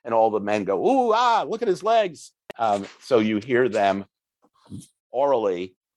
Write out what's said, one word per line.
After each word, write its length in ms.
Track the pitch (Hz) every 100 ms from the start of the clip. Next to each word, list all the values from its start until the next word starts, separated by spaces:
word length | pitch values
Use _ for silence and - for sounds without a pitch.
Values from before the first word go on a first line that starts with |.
and 100 | -
all 160 | 113 110
the 100 | 107
men 240 | 101 107
go, 200 | 92 95
"Ooh, 280 | 165 269 240
ah, 320 | 214 247 220 147
look 160 | 214
at 60 | 233
his 140 | 175
legs." 500 | 190 226 202 147 - _ - -
Um, 280 | 113 101 98 -
so 180 | - 123
you 200 | 110 107
hear 300 | 120 123 127
them 380 | 107 101 98 98 _ _ _ _ _ - - - _ _
orally 680 | 120 143 131 104 87 92 _ _